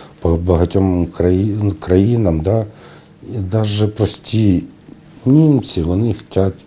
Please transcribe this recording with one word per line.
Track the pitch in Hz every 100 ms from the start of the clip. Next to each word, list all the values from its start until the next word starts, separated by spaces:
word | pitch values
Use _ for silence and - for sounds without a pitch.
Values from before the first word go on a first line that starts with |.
| - -
по | 82 82
багатьом | 87 85 87 101 95 90 85
краї-, | - 90 92 104 107 104 -
країнам, | 87 92 104 120 98 80
да, | 90 113 107 - - - - - - 117
і |
даже | 92 110 107 104 107
прості | 107 101 - - 110 104 87 - - - - - - 123
німці, | 147 156 135 - 92
вони | 82 92 117
хочуть, | - - 98 95 -